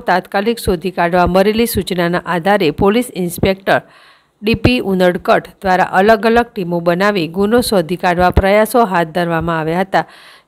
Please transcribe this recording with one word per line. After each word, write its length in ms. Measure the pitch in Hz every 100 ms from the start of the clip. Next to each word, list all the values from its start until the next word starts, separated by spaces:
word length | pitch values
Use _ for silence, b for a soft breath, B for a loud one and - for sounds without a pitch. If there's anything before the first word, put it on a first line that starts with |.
તાત્કાલિક 600 | 240 180 180 196 208 226
શોધી 280 | - 175 185
કાઢવા 340 | 175 170 180 175
મળેલી 400 | 185 196 220 233
સૂચનાના 560 | 214 175 180 170 175 -
આધારે 420 | 175 175 208 160 151
પોલીસ 360 | 196 220 - -
ઇન્સ્પેક્ટર 640 | 175 - 196 190 - 135
ડી 800 | - - - _ _ _ 208 220
પી 180 | - 247 196
ઉનડકટ 680 | 185 180 175 - 190 - _
દ્વારા 320 | 190 180 180 180
અલગ 360 | 208 220 220
અલગ 160 | 233 240
ટીમો 340 | - 170 175
બનાવી 460 | 170 175 208 202 156
ગુનો 320 | 175 208 240
શોધી 380 | 240 202 156 180 185
કાઢવા 280 | 175 180
પ્રયાસો 520 | - 190 208 220 247 220
હાથ 300 | 185 165 175
ધરવામાં 440 | 170 165 165 160
આવ્યા 280 | 156 170 190
હતા, 180 | 175 165 B B B